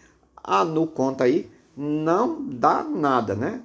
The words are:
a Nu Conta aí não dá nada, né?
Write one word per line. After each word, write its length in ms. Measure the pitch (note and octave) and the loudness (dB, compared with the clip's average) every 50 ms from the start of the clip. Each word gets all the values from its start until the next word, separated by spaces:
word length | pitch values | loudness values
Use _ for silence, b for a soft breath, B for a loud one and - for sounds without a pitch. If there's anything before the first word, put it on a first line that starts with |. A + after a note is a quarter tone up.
| b b b b b _ _ - | b b b b b _ _ -14
a 220 | - - F#3 G3 F#3 | -4 0 0 2 2
Nu 220 | D#3+ D#3+ D#3 E3 | 2 0 0 0
Conta 380 | D#3+ - - C3 C3 C3 C3 C3 | 0 0 0 0 0 2 2 2
aí 260 | B2 C#3+ F#3+ - b b b b b _ C3+ | 2 2 2 -2 b b b b b _ -8
não 640 | C#3+ D3 D3+ D3+ D#3 D#3+ E3+ G3 B3 E4+ D#4+ D4+ C#4 | -4 -4 -2 0 0 2 2 2 0 -2 -4 -6 -8
dá 380 | C#4 C3+ A#2 A#2+ D3+ - C4+ | -8 -2 0 2 2 2 2
nada, 540 | - D#4 D4 F#3 D3 C#3 C3 B2 A2+ G#2+ G2 | -2 -4 -2 0 2 2 2 2 2 0 -2
né? 260 | G2 B2+ F#3 A#3 B3 | -2 -4 -4 -6 -8